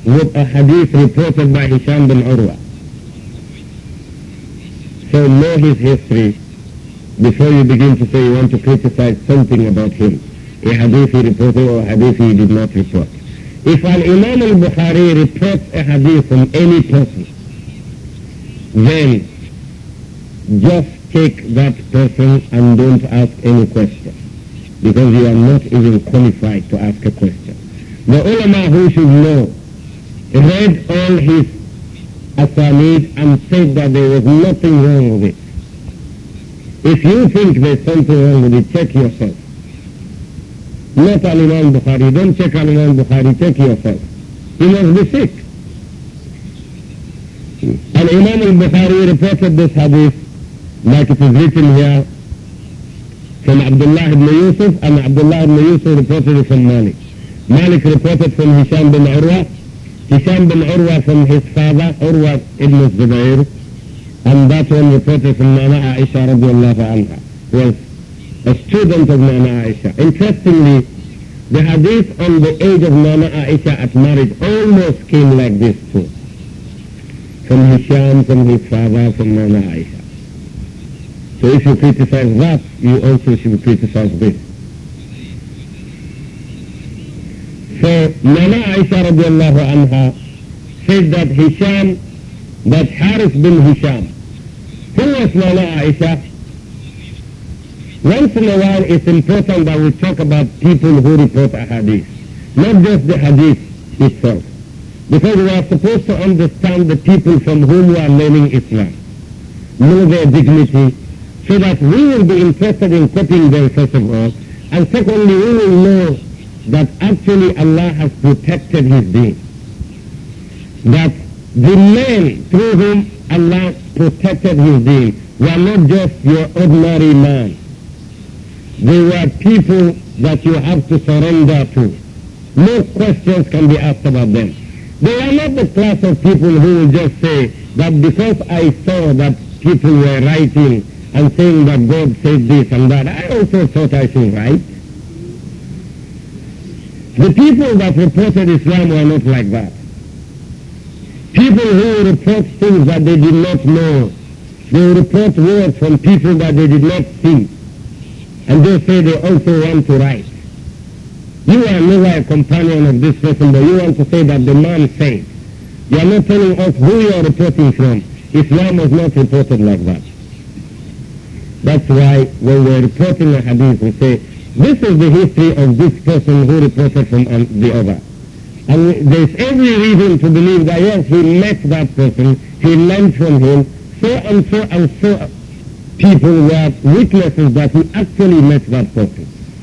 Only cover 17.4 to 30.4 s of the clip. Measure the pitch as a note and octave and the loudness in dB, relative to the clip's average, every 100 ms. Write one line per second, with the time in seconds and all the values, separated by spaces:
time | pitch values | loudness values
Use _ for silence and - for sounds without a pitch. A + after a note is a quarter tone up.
17.4 | - - - - - - - - - - | -20 -18 -18 -18 -18 -18 -18 -18 -20 -18
18.4 | - - - A2 A#2+ D#3 C#3 A2 - - | -18 -18 -6 0 2 2 2 0 -4 -14
19.4 | - - - - - - - - - - | -20 -18 -20 -20 -20 -20 -20 -20 -20 -14
20.4 | - G#2 C3 F3 - - - D#3+ D#3 - | -4 0 2 2 -2 -10 -4 0 0 -2
21.4 | - A#2 C#3 - - B2+ C3 - C3+ C3+ | -4 0 0 -2 -4 0 0 2 2 2
22.4 | - A#2+ A#2+ A2+ B2+ B2+ - A#2+ A#2+ - | 0 2 4 4 4 2 0 -2 -2 -2
23.4 | A#2+ A#2+ G#2+ A2+ G2+ - - - - - | 0 2 2 -2 -4 -6 -16 -16 -18 -18
24.4 | - - - - A2 A2 B2+ A#2+ A#2 A2+ | -20 -20 -20 -4 0 2 4 4 2 4
25.4 | B2 C#3 A#2+ A#2+ A#2 G#2+ - B2 A#2+ - | 4 2 2 2 2 2 0 2 2 0
26.4 | A2 G2+ F2+ G2 G#2 G2+ G#2 - F#2+ E2+ | -4 -4 -6 -6 -4 -4 -6 -4 -6 -6
27.4 | - - - - - - - C#3+ F3+ A3+ | -14 -18 -18 -20 -18 -6 0 2 2 0
28.4 | G#3 G3 F3 E3+ F3+ E3 D3+ C#3+ D#3 D3 | 2 2 2 4 4 4 4 6 4 2
29.4 | G#2+ - - - - - - - - C3 | -2 -6 -18 -20 -20 -20 -20 -18 -4 2